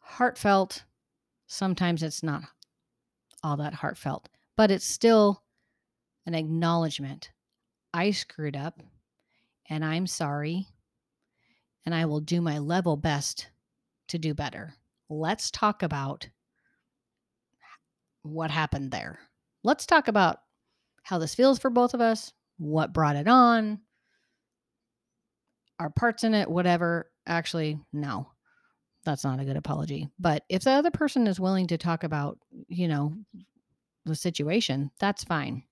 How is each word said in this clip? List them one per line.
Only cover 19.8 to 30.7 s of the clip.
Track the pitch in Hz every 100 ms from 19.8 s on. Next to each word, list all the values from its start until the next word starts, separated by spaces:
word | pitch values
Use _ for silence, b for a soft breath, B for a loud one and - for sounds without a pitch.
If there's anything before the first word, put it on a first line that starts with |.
talk | - 320 269
about | 208 180 - _ _ _ _ _ _
how | - 180
this | 160
feels | - 262 262
for | 262
both | 240 247
of | 247
us, | 233 220 - _ _ _
what | 151 156 156
brought | 170 151 143
it | 160
on, | 254 240 233 214 208 _ _ _ _ _ _ _ _ _ _ _ _ _ _ _ _ _ _ _ _
our | 165
parts | - 240 226
in | 226
it, | 214 -
whatever." | 170 180 170 170 170 - _ -
Actually, | 170 165 170 151 151 -
no, | 151 139 104 135 _ _ _ _ _ _ _
that's | - 143
not | 139 131
a |
good | 135 135
apology. | 147 151 156 139 147 -
But | 180 151 _
if | 185
the | 269